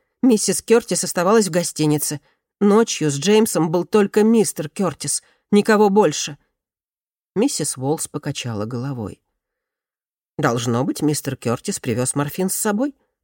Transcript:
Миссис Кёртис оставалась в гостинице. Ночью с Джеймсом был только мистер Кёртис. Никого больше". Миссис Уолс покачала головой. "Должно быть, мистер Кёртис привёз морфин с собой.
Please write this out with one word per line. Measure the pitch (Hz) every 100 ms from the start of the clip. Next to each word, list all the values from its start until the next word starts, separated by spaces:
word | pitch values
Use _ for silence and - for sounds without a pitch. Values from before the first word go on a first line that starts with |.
| _ _
Миссис | 262 220 - -
Кёртис | - 226 - 175
оставалась | 175 - 175 226 190
в |
гостинице. | 170 170 - 151 151 - 151 _ _ _ _
Ночью | 208 208 233 - 156
с | 139
Джеймсом | 160 214 226 175 165
был | 175
только | 170 220 202 214
мистер | 214 226 190 - 151
Кёртис. | - 180 - 147 - _ _ _
Никого | 208 202 208 214
больше". | 196 180 147 - 143 _ _ _ _ _ _ _ _ _
Миссис | 185 277 - 151 -
Уолс | 135 156 -
покачала | 151 151 135 123 107
головой. | 107 123 135 127 104 - _ _ _ _ _ _ _ _ _ _ _ -
"Должно | 147 120 120 117
быть, | 151 -
мистер | 151 147 - 127
Кёртис | 120 117 - -
привёз | - 117 123
морфин | 143 147 - 185
с |
собой. | - 220 208 285 - _ _